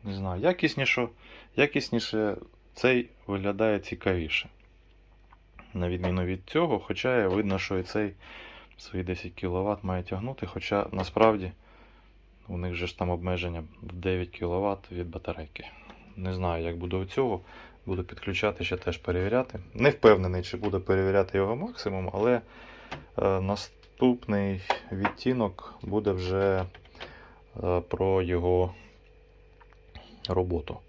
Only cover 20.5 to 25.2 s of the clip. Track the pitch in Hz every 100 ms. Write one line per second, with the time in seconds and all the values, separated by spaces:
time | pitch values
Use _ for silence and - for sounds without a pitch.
20.5 | - 104 95 90 95 95 98 95 98 98
21.5 | 117 208 247 107 95 90 98 113 123 -
22.5 | - - - - - - - 98 95 95
23.5 | 101 - - - - 127 123 - 101 98
24.5 | 95 - - - 95 101 -